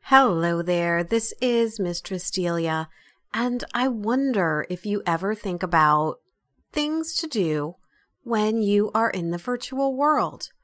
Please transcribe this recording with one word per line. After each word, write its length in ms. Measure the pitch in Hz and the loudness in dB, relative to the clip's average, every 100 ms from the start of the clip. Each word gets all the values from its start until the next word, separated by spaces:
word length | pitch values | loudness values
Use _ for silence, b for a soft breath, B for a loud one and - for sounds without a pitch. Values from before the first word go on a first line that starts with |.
| - | 6
Hello 520 | 269 254 165 170 170 | 6 6 2 2 0
there, 420 | 170 175 170 170 | 0 0 2 0
this 300 | 170 226 - - | 2 0 -2 -2
is 380 | 254 233 226 220 | 0 2 0 0
Mistress 500 | 180 175 - 185 - | -4 -4 -6 -6 -4
Delia, 600 | - 175 170 165 160 160 b b b _ | -2 -2 0 0 -2 -6 b b b _
and 300 | 226 240 240 - | -4 -2 -4 -6
I 140 | 240 262 | -2 -2
wonder 800 | 226 208 254 277 220 165 151 - | -2 -2 0 2 2 0 0 -4
if 160 | 180 | -6
you 160 | 208 208 | -4 -2
ever 300 | - 165 190 | 0 -2 -2
think 300 | 220 196 175 | -4 -4 -4
about 540 | 170 170 151 151 156 - _ _ _ _ _ | 2 4 6 4 2 -4 _ _ _ _ _
things 440 | - 294 320 320 | -4 -2 -2 -4
to 120 | - 311 | -8 -4
do 500 | 233 165 151 147 - _ _ _ _ | -2 0 0 -4 -10 _ _ _ _
when 400 | 233 220 214 226 | -2 0 0 0
you 300 | 202 202 214 | 2 2 2
are 160 | 220 226 | 0 0
in 220 | - 170 | -2 -4
the 80 | 175 | -4
virtual 560 | 247 247 - 269 269 | -4 -6 -6 -2 -2
world. 540 | 262 294 285 165 - - _ | 2 2 2 0 -4 -16 _